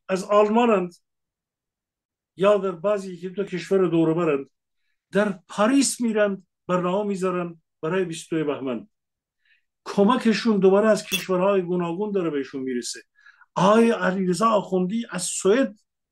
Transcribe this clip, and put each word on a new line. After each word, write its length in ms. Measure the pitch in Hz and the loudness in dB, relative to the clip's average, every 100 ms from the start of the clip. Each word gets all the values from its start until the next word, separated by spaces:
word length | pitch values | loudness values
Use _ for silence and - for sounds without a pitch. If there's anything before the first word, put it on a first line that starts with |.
| - | -6
از 140 | 185 | -6
آلمانند 720 | 196 208 208 226 240 196 180 - _ _ _ _ _ _ _ _ _ _ _ _ _ - | 2 2 4 4 4 2 0 -10 _ _ _ _ _ _ _ _ _ _ _ _ _ 0
یا 220 | 196 202 | 2 4
در 140 | 190 | 0
بعضی 420 | 170 196 208 190 | -4 -2 -4 -6
یکی 160 | 175 185 | -12 -10
دو 140 | 185 | -8
کشور 440 | 185 175 - 196 180 | -8 -8 -2 0 2
دور 220 | 165 160 | 2 2
و 60 | 160 | 2
برند، 340 | 165 139 135 _ _ _ _ _ _ | 0 -2 -4 _ _ _ _ _ _
در 280 | 196 208 - _ | -2 0 -4 _
پاریس 540 | - 214 277 240 - | 0 2 4 2 -2
می‌رند، 460 | 233 208 208 190 _ _ - | -2 2 0 -2 _ _ -4
برنامه 400 | 180 180 196 208 | -2 0 -2 -2
می‌ذارن 540 | 190 185 180 175 165 _ _ | -2 -2 -4 -6 -12 _ _
برای 240 | 160 190 170 | -4 -2 -4
بیست 280 | 160 - | -8 -6
و 40 | 160 | -4
دو 80 | 147 | -2
بهمن. 420 | 135 135 117 - _ _ _ _ _ _ _ _ _ - | -4 -6 -6 -10 _ _ _ _ _ _ _ _ _ -6
کمکشون 760 | - 202 247 233 202 233 202 | 2 2 4 2 0 0 2
دوباره 300 | 190 196 220 | 4 4 4
از 140 | 208 | 2
کشورهای 580 | - 185 - 185 196 196 | -2 -10 -4 0 2 0
گوناگون 500 | 175 180 170 175 214 | 0 -4 -4 -4 -4
داره 180 | 196 165 | -2 -2
بهشون 320 | 143 131 135 | -4 -6 -8
می‌رسه. 380 | 131 120 113 113 - _ - _ _ 160 | -6 -6 -8 -12 -18 _ -20 _ _ 0
آقای 360 | 190 220 233 | 4 6 4
علیرضا 580 | 196 185 190 180 170 226 | 2 -2 -2 -2 0 2
آخوندی 560 | 208 - 185 180 226 233 | 0 0 -2 0 -4 -6
از 140 | 185 | -8
سوئد 560 | - - 190 240 220 - _ _ _ | -8 -2 2 2 0 -4 _ _ _